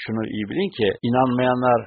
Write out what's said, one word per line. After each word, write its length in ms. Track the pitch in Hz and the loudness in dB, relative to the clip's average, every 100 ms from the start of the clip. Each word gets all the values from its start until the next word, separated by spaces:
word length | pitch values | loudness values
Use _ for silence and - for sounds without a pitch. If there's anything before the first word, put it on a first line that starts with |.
Şunu 200 | - 110 110 | -6 -4 -4
iyi 100 | 107 104 | -4 -4
bilin 200 | 139 196 - | -4 -4 0
ki 100 | 104 - 120 | -2 0 0
inanmayanlar 720 | 123 131 123 127 123 127 120 | 2 2 2 0 2 2 2